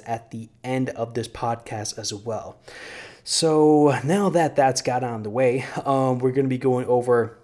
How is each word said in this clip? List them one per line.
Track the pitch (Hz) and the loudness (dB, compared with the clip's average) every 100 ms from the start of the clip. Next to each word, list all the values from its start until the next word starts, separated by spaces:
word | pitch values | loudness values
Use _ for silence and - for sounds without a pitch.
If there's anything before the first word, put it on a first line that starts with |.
| - | -8
at | 113 - | -10 -10
the | 113 117 _ | -16 -16 _
end | 127 131 131 | -6 -4 -4
of | 117 117 117 | -4 -6 -6
this | 110 | -8
podcast | - 120 117 - 110 104 - | -6 -6 -6 -8 -10 -10 -10
as | 110 | -10
well. | 104 113 107 98 - - - - - - - - | -10 -8 -8 -10 -18 -20 -20 -18 -18 -20 -18 -6
So | - 160 156 151 151 147 123 135 | 0 2 6 6 6 6 2 0
now | 202 190 | 0 2
that | 170 151 143 | 2 2 2
that's | 135 127 | 2 2
got | - 123 | -2 -4
out | 120 113 | -4 -6
of | |
the | 104 | -6
way, | 117 127 127 127 - | 0 2 0 -4 -6
um, | 139 135 131 127 | 0 2 2 2
we're | 131 | 0
gonna | 135 135 | 0 0
be | 127 | 0
going | 131 127 113 | 0 0 2
over | 123 123 120 110 - | 2 4 2 2 -6